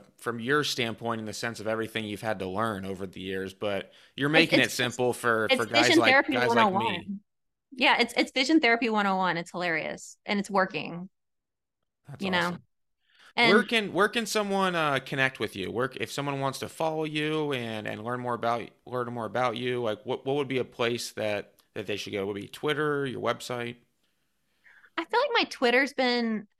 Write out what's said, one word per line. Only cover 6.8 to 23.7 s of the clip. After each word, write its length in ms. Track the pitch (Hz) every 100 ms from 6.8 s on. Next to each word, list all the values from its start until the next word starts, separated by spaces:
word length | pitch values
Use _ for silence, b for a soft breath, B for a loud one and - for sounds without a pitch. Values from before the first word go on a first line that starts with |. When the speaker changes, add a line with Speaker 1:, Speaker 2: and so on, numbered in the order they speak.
Speaker 2:
oh 40 | 220
one. 340 | 185 - 202 _ _ _ _ _
Yeah, 240 | 254 269 240
it's, 160 | 233 -
it's 140 | 302
vision 280 | 262 262 320
therapy 280 | 240 233 233
one 180 | 214 202
oh 100 | 190
one. 200 | 185 165
It's 140 | 175
hilarious 680 | 180 175 160 151 - - -
and 140 | - 202
it's 120 | 196
working. 580 | 196 190 - - 170 185 _ _ _ _ _ _ _ _ _ -
Speaker 1:
That's 160 | 139
Speaker 2:
You 60 | 190
know? 80 | 180
Speaker 1:
awesome. 240 | 175 175 _ _ _ _ b b b -
Speaker 2:
And 140 | 233
Speaker 1:
Where 120 | 208
can, 280 | - 233 196
where 160 | 170 208
can 160 | 233
someone, 500 | 214 220 202 196 190
uh, 240 | 175 151 135
connect 340 | 127 139 131 -
with 180 | 104 101
you? 140 | 90
Where, 200 | 98 127 -
if 100 | 113
someone 300 | - 143 139
wants 200 | 135 131
to 100 | 104
follow 340 | - 160 156
you 480 | 156 151 151 156 151
and, 340 | 131 117 110 107
and 160 | 107
learn 160 | 110 123
more 120 | 123
about, 300 | 117 113 120 95 _ -
learn 260 | 123 120
more 140 | 120 107
about 320 | 110 127 117
you, 240 | 123 123
like, 180 | 117 107 117
what, 180 | 127
what 120 | 135 139
would 120 | 135
be 80 | 131
a 80 |
place 460 | 113 - 120 120 -
that, 400 | - 107 104 - _ _
that 120 | - 104
they 100 | 101
should 180 | -
go? 100 | 104
Would 140 | 98 101
it 20 |
be 80 | 101
Twitter, 560 | - 147 147 151 143
your 160 | 139 107
website? 560 | 107 117 - 123 120